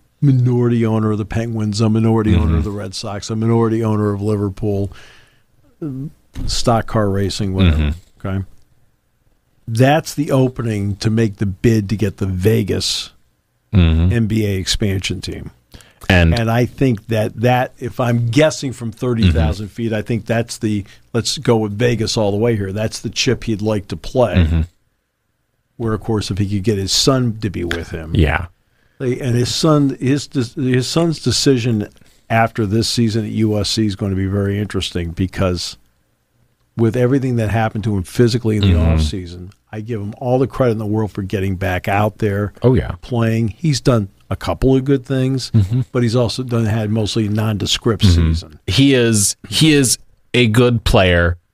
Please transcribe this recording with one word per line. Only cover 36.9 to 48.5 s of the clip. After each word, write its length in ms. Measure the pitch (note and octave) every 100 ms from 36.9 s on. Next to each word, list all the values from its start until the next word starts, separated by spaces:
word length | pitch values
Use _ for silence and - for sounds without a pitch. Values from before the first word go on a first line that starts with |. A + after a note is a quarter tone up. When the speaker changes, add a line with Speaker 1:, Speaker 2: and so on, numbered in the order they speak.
| A#2+
Speaker 1:
everything 400 | B2 C3+ C3 A#2+
that 120 | G#2+
happened 340 | A2+ A2 G#2+ G#2+
to 120 | G2+
him 60 |
physically 520 | F2 - A#2+ A#2 A2 G#2+
in 60 |
the 80 | G2
Speaker 2:
Mm-hmm. 260 | E2 E2 D#2+
Speaker 1:
offseason, 560 | D#2 G2 F2 F2+ F2+ - _
I 100 | A2
give 180 | G#2+ A2
him 140 | G2+ -
all 200 | B2 C3
the 80 | B2+
credit 260 | - B2
in 40 | A2
the 80 | G#2
world 260 | G#2+ G#2
for 100 | -
getting 360 | F#2+ G2+ G2 F#2
back 320 | F#2+ F2+ -
out 300 | G2 G#2+ -
there, 340 | G#2+ G2+ G#2 -
Speaker 2:
Oh, 100 | B2+ A2+
yeah. 200 | - -
Speaker 1:
playing. 480 | - A#2+ A2+ A2+ A2+
He's 320 | - D#3+ B2+
done 260 | - A#2+ G2 _ -
a 60 | F#2+
couple 360 | - E2 C3 C3
of 100 | C3
good 200 | C#3 A#2+
things, 460 | C3+ C3 C3 -
Speaker 2:
Mm-hmm. 300 | A2+ F#2+ B2 -
Speaker 1:
but 100 | C3
he's 120 | A#2+ B2
also 280 | A2+ -
done, 200 | B2+ A#2 A2
had 240 | A2+ G#2+
mostly 360 | A2 G2+ A#2 G#2
a 20 |
nondescript 760 | G#2+ G#2+ G2+ A2+ - A#2+ G2+
Speaker 2:
Mm-hmm. 260 | G2+ E2+ D#2+
Speaker 1:
season. 280 | D#2+ D2+